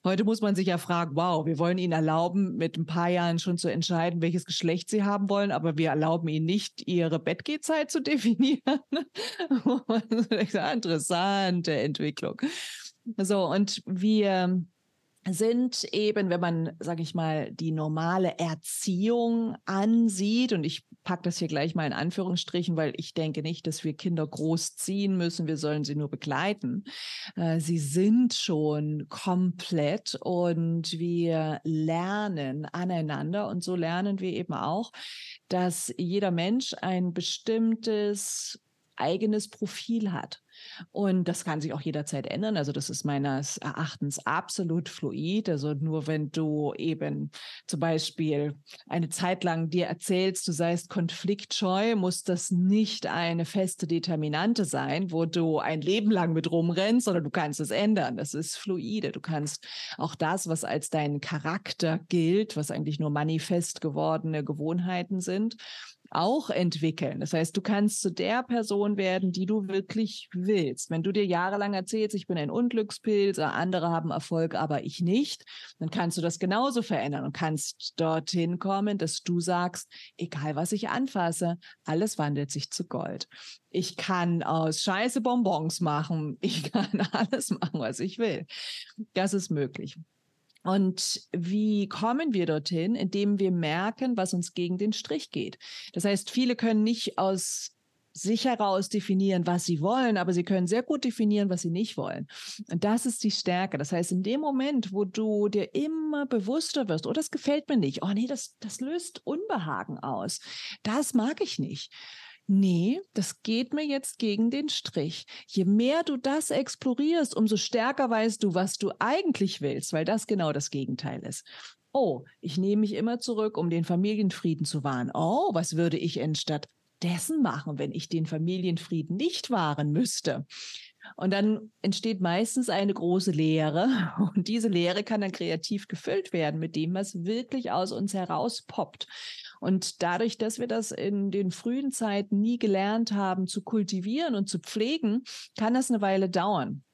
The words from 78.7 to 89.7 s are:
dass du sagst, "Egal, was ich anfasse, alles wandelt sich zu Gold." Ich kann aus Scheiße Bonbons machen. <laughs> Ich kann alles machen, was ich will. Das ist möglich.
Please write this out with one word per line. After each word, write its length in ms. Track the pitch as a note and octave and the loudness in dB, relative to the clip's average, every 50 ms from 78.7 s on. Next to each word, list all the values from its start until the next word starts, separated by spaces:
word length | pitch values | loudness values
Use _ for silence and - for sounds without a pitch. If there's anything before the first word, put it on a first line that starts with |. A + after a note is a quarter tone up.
| G3 G3 G3+ G#3 G3+ F#3+ | 0 2 2 0 0 0
dass 240 | E3 D#3+ - - | -2 -2 -4 -4
du 180 | _ - F3 F3 | _ 0 0 2
sagst, 500 | E3 F3+ F3+ F3 F3+ F3+ F3 - - _ - - - - _ | 2 2 2 2 0 -2 -4 -6 -14 _ -18 -20 -20 -20 _
"Egal, 380 | - F3 E3+ - D3+ D3 D3+ D3 | -10 -8 -6 -4 -4 -2 -2 0
was 160 | D3 E3+ - | 0 0 0
ich 160 | G#3+ G3+ - - | -2 -2 -2 -2
anfasse, 720 | - A#3+ C4+ C4 - G3 F3 E3 E3 - F3+ E3+ E3+ F3 - - - _ _ | -2 -2 -2 -2 0 0 0 0 0 0 -2 -2 -2 -4 -8 -20 -20 _ _
alles 340 | - D#3 E3 G#3 G#3+ - - | -2 0 0 0 0 0 0
wandelt 320 | D3+ D3 C#3+ C#3+ C#3+ C#3 | 0 0 0 0 -2 -4
sich 180 | - D3 - - | -4 -8 -6 -6
zu 160 | - - - | -6 -8 -6
Gold." 400 | - - - - - - - - _ - - - - - - _ _ | -4 -4 -6 -4 -4 -6 -8 -10 _ -16 -20 -18 -18 -20 -20 _ _
Ich 260 | - F3+ F3+ - - | -4 -2 -2 -2 -6
kann 460 | - - - F#3+ F3+ E3+ F3 E3+ E3+ - | -6 -2 -2 0 2 2 2 2 0 0
aus 380 | - D#3 D#3+ D#3+ D#3+ D#3+ - | 0 2 2 2 2 0 0
Scheiße 380 | - G#3+ F#3 G3 A3+ B3+ - C4+ | 0 0 0 2 0 0 0 0
Bonbons 600 | A3 B3 B3 B3 A#3 F#3+ F3+ D3+ D#3+ E3 D#3+ - | 0 2 2 4 4 2 2 2 0 -2 -2 0
machen. 580 | F3 D#3 D3 D3 D#3 - E3+ D#3+ D3+ D3+ C3 - | 0 0 2 0 0 0 -2 -2 -2 -4 -6 -2
<laughs> 60 | - | -2
Ich 240 | - - E3 C#3+ D3+ | -2 -2 -2 -4 -2
kann 300 | - A3+ G3+ - - G3 G3 - | -2 -2 0 0 0 0 0 0
alles 380 | - - A3 - - B3+ - - | 2 0 0 2 0 -2 -2 -2
machen, 300 | F#3+ - - D#3 - D#3+ | -2 -2 -2 -4 -2 -2
was 180 | A#2+ A2 - - | -2 -4 -2 -4
ich 180 | - G3 F#3+ - | -4 -6 -2 -2
will. 280 | A#3 G#3+ D3+ - D#3 - - - - - - - - - - - A3 _ _ | -2 -2 -2 -4 -6 -10 -12 -12 -10 -10 -10 -10 -12 -14 -12 -14 -14 _ _
Das 200 | F#3 F#3 G3 G3+ | 0 0 2 0
ist 160 | G3 F3+ - | 0 0 0
möglich. 460 | E3 D3 C#3 B2+ | 0 0 0 -2